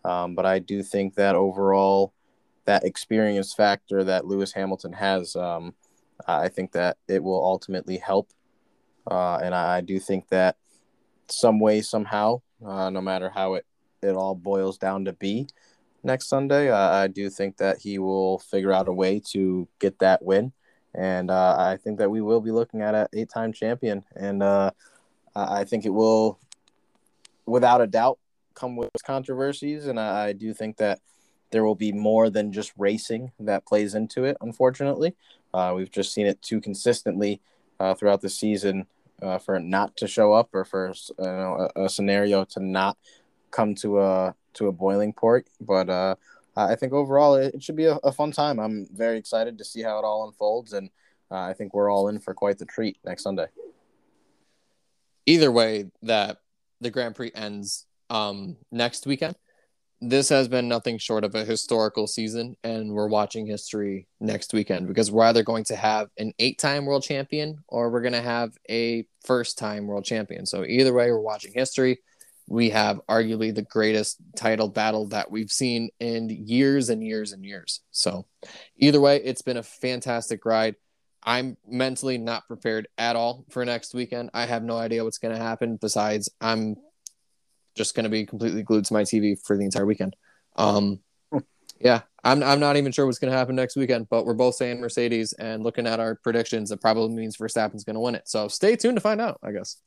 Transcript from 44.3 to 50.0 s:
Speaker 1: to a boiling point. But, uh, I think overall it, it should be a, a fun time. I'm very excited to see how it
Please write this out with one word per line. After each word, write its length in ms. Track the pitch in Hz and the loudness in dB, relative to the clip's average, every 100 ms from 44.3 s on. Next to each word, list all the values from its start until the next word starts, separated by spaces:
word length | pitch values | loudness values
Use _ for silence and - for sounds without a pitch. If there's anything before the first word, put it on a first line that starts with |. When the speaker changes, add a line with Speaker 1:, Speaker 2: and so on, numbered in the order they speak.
| - _ | -4 _
Speaker 1:
to 140 | - 104 | -4 -2
a 40 | |
boiling 420 | 87 95 101 104 | 0 0 2 0
point. 340 | - 113 120 - _ | 2 4 4 2 _
But, 280 | 110 95 92 | 0 0 2
uh, 260 | 92 95 95 _ - _ | 0 0 -2 _ -20 _
I 180 | - 101 | -2 0
think 180 | 110 131 | 0 0
overall 440 | 143 139 139 147 | -2 2 6 6
it, 180 | 139 135 | 6 2
it 100 | 143 | -4
should 120 | - | -8
be 100 | 156 | 2
a, 120 | 160 156 | 2 4
a 140 | 139 | 0
fun 200 | 135 151 | 0 -2
time. 280 | 147 147 120 | 0 -2 0
I'm 280 | 110 107 98 | -2 -4 -8
very 280 | 98 113 113 | -4 -2 -2
excited 400 | - 113 117 110 | -4 -2 -2 -6
to 40 | |
see 200 | 104 117 | -14 -8
how 160 | 113 | -6
it 40 | 107 | -4